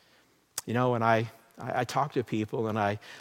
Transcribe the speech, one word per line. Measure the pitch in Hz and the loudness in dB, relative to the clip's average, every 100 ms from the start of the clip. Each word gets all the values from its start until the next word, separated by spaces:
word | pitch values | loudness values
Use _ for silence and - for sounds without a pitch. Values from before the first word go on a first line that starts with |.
| _ _ _ _ _ - | _ _ _ _ _ -12
You | - | -2
know, | 117 127 | 0 2
when | 117 | 2
I, | 113 113 117 - - - | 4 4 2 -8 -20 -12
I, | 127 131 | -6 -2
I | |
talk | 123 131 147 | -2 -2 0
to | 135 | -2
people | 117 110 107 135 110 | -2 -2 -2 -2 -2
and | 107 | 2
I | 101 107 - - | 0 0 -8 -18